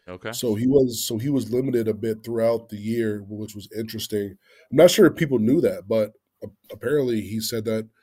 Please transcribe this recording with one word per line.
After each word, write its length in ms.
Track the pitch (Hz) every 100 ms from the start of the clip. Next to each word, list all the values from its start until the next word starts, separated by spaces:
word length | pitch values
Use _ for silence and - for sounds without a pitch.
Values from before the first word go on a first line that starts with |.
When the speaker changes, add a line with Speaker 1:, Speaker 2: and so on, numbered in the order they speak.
| -
Speaker 1:
Okay. 240 | 92 113
Speaker 2:
So 240 | 117 123 107
he 120 | 127
was, 360 | 139 127 110 -
so 120 | 110
he 120 | 135
was 220 | 139 107
limited 360 | 120 135 120 110
a 60 |
bit 300 | 101 113 110
throughout 460 | 113 117 113 117 -
the 80 | 104
year, 460 | 104 117 110 104 98
which 280 | 104 104 104
was 140 | 95 107
interesting. 600 | 113 113 - 107 101 - _ - -
I'm 60 | 135
not 140 | 175
sure 140 | 175 175
if 100 | -
people 240 | 151 131
knew 220 | 110 160
that, 260 | 113 92 95
but 260 | 110 107 - _ -
a-, 40 | 107 - -
apparently 500 | 110 123 147 127 113
he 180 | 104 110
said 260 | 110 113 110
that 220 | 110 110 _